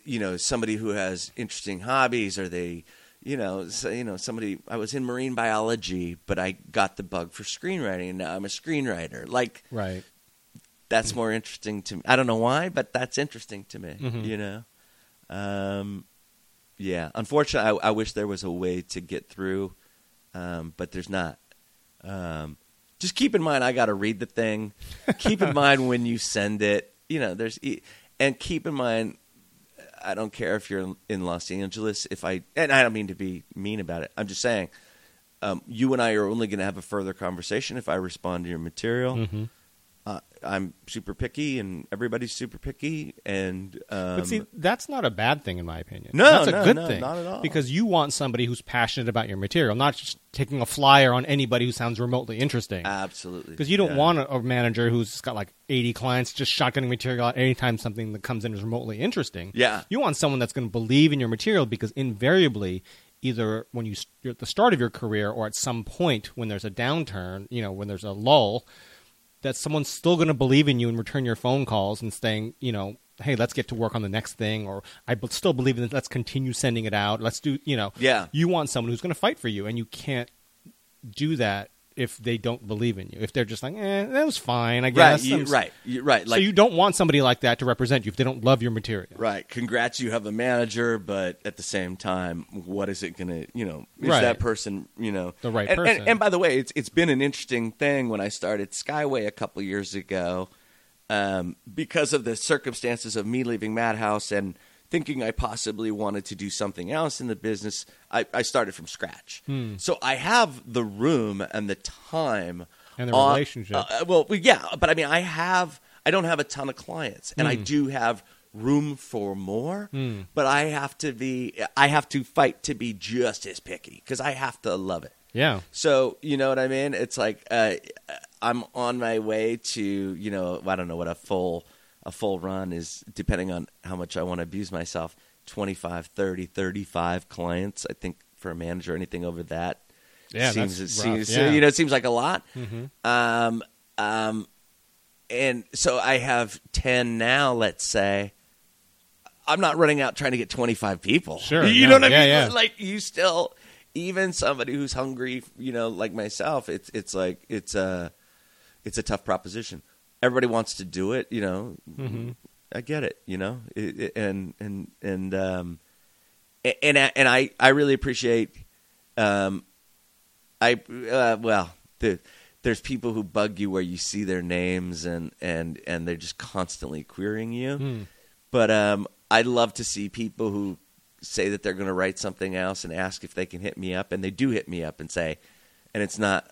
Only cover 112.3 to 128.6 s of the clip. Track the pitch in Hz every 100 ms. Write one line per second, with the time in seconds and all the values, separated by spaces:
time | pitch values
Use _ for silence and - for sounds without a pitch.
112.3 | 107 87 87 85 _ - - 123 123 139
113.3 | 143 143 127 98 123 104 117 175 175 151
114.3 | 202 190 185 - 160 165 160 143 165 180
115.3 | 160 175 185 175 143 _ - - 190 165
116.3 | 156 143 147 139 131 - 165 135 - -
117.3 | - 127 123 101 147 139 135 117 110 -
118.3 | _ _ 107 117 147 147 139 - 117 101
119.3 | 98 95 107 143 196 208 139 131 104 92
120.3 | - 135 143 151 151 143 - 156 117 131
121.3 | 127 123 - 104 - 143 151 - 143 127
122.3 | - 135 - - 123 117 101 104 120 120
123.3 | 104 101 90 - 87 - - - 127 139
124.3 | 131 135 - 113 95 95 87 73 _ _
125.3 | 117 151 101 - - 151 135 127 - 151
126.3 | 139 135 131 131 135 143 101 120 - 110
127.3 | 104 - 117 110 90 - - - 71 -
128.3 | - 113 120